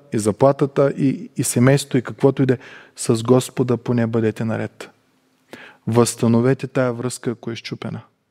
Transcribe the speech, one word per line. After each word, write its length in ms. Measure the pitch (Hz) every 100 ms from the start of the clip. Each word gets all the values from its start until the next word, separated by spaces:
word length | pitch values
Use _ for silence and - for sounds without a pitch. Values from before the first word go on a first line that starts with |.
| _
и 60 | 117
заплатата, 760 | 107 98 135 139 139 - 139 -
и, 320 | 139 - - -
и 60 |
семейството, 540 | 127 - 123 139 - 131
и 40 |
каквото 420 | - 110 139 135
и 20 | 131
да 80 |
е, 40 | 123 - - - -
с 280 | - 117
Господа 540 | 117 127 - - 127 120
поне 300 | - 120 117
бъдете 380 | 117 110 104 110
наред. 440 | 110 110 - - _ _ _ _ _ _ - - _ -
Възстановете 800 | 113 117 - 117 117 123 135 135
тая 260 | - 127
връзка, 380 | 117 120 - -
ако 200 | 113 -
е 40 | 113
счупена. 460 | - 123 117 113 - _ _